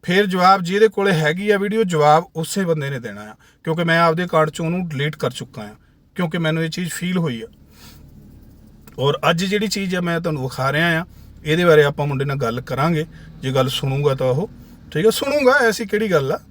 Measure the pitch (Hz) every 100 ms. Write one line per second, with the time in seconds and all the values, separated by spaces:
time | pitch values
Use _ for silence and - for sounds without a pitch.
0 | - 185 208 185 180 196 170 196 220 202
1 | 196 160 151 175 208 202 202 220 208 160
2 | 147 156 165 160 165 196 185 156 139 135
3 | 113 101 107 107 _ _ - 160 165 165
4 | 170 160 175 160 156 - 165 180 175 139
5 | 147 151 131 - 120 - 104 107 _ _
6 | _ - 175 175 160 160 165 170 175 -
7 | 180 185 165 113 113 - - - - -
8 | - - - - - - - - - -
9 | 135 156 151 170 190 208 208 202 196 180
10 | 175 165 170 151 131 - 131 147 170 160
11 | 175 - - - 151 160 175 151 143 143
12 | 147 135 139 139 117 120 123 127 156 160
13 | 165 - - - 131 131 127 - 135 135
14 | 143 131 131 131 208 - - - - 151
15 | 214 - 277 294 254 285 233 208 208 208
16 | 214 165 135 180 -